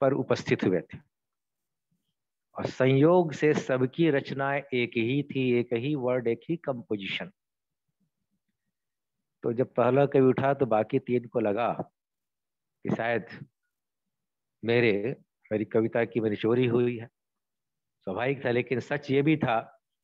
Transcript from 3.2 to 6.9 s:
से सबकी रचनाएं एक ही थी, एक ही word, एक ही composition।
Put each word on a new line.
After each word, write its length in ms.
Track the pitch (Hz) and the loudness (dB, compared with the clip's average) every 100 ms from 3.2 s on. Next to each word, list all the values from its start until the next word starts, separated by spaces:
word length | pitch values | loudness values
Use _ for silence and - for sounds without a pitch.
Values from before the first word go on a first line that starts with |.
| 165 | 2
से 200 | 139 151 | 0 0
सबकी 560 | 151 - 127 127 - 165 | 2 0 -2 -2 0 2
रचनाएं 540 | 139 135 139 139 143 139 | 2 -2 -4 -4 -4 -4
एक 160 | 127 120 | -2 -2
ही 340 | 120 113 139 | -2 0 -2
थी, 360 | 143 135 127 120 | -2 -2 0 2
एक 140 | 117 | 0
ही 220 | 117 135 147 | -2 -2 -4
word, 320 | 123 127 117 | -2 -2 -2
एक 140 | 117 - | -4 -4
ही 80 | 170 | -8
composition। 720 | - 123 101 | -6 -8 -6